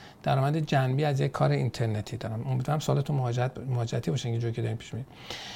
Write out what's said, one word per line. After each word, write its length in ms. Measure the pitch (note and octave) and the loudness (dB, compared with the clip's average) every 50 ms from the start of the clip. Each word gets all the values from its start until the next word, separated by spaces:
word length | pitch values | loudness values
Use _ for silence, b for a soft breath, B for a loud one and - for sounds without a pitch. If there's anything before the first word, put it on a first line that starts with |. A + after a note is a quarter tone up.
| B B B B | B B B B
درآمد 340 | - C#3+ C3+ C3+ C3+ C#3 D3+ | 0 2 4 4 4 2 2
جنبی 480 | E3 D#3 - D3+ C#3 C3+ C3 C3 C#3 D#3 | 0 0 2 4 4 4 4 2 2 2
از 160 | D3 C#3 C3+ | 2 2 2
یک 120 | C#3+ C#3 | 0 0
کار 180 | - - C#3+ C#3+ | 2 2 2 4
اینترنتی 680 | C#3+ C#3 C3+ A#2 - - A#2+ A2+ G#2+ G#2 G#2 - - | 4 4 2 0 0 0 0 0 0 -2 -4 -4 -6
دارم." 300 | A2+ - A2 A2 A2 B2 | -6 -4 -4 -4 -4 -2
امیدوارم 340 | C3+ C3 B2+ B2+ - D3 D#3 | 0 0 0 2 0 0 0
سوالتون 360 | - - C3+ C#3+ C#3 - D3 | 2 2 2 2 2 0 0
مهاجرت، 420 | C#3 B2+ A#2+ A#2+ B2 B2 C3 - - | 0 0 0 2 0 0 0 -2 -6
مهاجرتی 520 | - C3+ B2+ A#2+ A#2 A#2 - B2+ - F3+ | -4 -2 0 0 0 0 -2 -2 0 0
باشه، 180 | D#3 C3 - A#2+ | -2 0 0 0
اینجوری 240 | A2+ A#2 A#2+ A#2 | -2 0 0 -2
که 100 | A2+ A#2+ | -2 -2
داریم 140 | A#2 A2+ A2 | -2 -2 -4
پیش 180 | A2+ - - - | -4 -6 -8 -8
می‌ریم. 120 | A2+ C3+ B B B B B B B B B B | -8 -8 B B B B B B B B B B